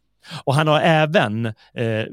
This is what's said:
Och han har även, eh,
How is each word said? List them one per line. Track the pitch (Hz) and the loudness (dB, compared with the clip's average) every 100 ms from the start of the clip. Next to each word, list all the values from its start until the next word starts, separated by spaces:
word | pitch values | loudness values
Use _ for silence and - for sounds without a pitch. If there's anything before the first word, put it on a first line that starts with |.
| _ _ - 156 | _ _ -20 -8
Och | - | -2
han | 139 156 | 0 2
har | 151 | 2
även, | 165 160 156 190 117 110 117 | 4 2 2 0 0 -2 -6
eh, | - _ - 113 110 - | -8 _ -6 -4 -4 -6